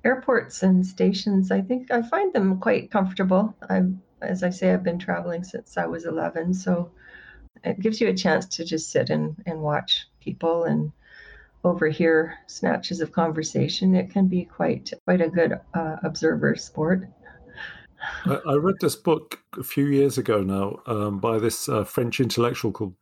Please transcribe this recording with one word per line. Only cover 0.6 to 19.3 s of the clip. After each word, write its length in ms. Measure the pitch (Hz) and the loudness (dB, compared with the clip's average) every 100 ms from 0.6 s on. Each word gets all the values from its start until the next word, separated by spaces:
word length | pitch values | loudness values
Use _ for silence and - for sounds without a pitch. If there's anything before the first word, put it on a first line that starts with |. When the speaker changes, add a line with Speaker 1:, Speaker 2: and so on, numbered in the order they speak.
Speaker 1:
and 220 | 190 185 185 | 4 4 2
stations, 640 | - 185 196 214 196 190 | 2 2 2 2 2 2
I 100 | 196 | 0
think 300 | 190 254 254 | 0 -4 0
I 100 | 247 | -2
find 300 | 233 349 392 | 0 0 0
them 280 | 233 190 190 | 2 2 2
quite 320 | 226 202 - | 2 0 0
comfortable. 640 | 208 190 - 190 185 220 - - | 0 0 0 2 2 2 -4 -2
I'm, 320 | 190 185 185 _ _ | 2 2 0 _ _
as 220 | - 185 | -6 -2
I 60 | 180 | -2
say, 220 | 180 185 | 0 2
I've 120 | 185 | 2
been 160 | 180 175 | 0 -4
traveling 440 | 180 175 170 170 | -4 -4 -4 -8
since 340 | 185 - - - | -8 -12 -8 -6
I 100 | 170 | -4
was 180 | 165 165 | -6 -6
eleven, 480 | 160 170 165 175 | -4 -4 -4 -2
so 380 | 185 - 175 175 - - - - - - _ | -2 0 -2 -2 -12 -20 -20 -20 -20 -20 _
it 180 | 180 190 | -6 -2
gives 180 | 220 220 | -2 0
you 80 | 214 | 0
a 60 | |
chance 320 | 185 185 156 - | 2 0 0 -2
to 180 | - | -8
just 280 | 170 160 - | -6 -6 -2
sit 180 | - - | -2 0
and, 260 | 156 156 156 - | -2 -2 -6 -8
and 160 | 160 | -4
watch 440 | 151 147 - - - _ | -2 -4 -2 -4 -6 _
people 420 | - 123 165 170 | -12 -4 -2 0
and 280 | 165 151 151 - _ - - - - _ 180 | 0 -2 -4 -8 _ -20 -20 -20 -20 _ -2
overhear 720 | 180 156 156 165 160 160 - - | 2 0 2 4 4 2 -6 -18
snatches 540 | - - - - 185 | -4 -2 -2 -4 -6
of 100 | 156 | -2
conversation. 840 | - 165 156 156 - 139 - 190 185 | 0 0 -2 -4 0 0 2 4 4
It 160 | 185 | 2
can 160 | 196 190 | 2 2
be 180 | 180 - | 2 -4
quite, 480 | - 160 127 - - - | -4 -2 -2 -6 -8 0
quite 160 | 180 | 2
a 80 | 165 | 2
good, 300 | 175 - - - | 2 0 0 -6
uh, 220 | 170 160 156 | -4 -4 -4
observer 520 | 160 156 160 156 147 - | -6 0 0 2 0 -2
sport. 540 | - - 156 190 - - - - - - - - - _ - - - | -6 -4 0 0 -2 -18 -20 -20 -20 -16 -16 -16 -20 _ -12 -4 -2
Speaker 2:
I, 140 | 139 156 | -2 2
I 60 | 143 | 2
read 200 | 170 196 | 2 0
this 140 | 151 - | -2 0
book 440 | - 160 - | 0 0 -2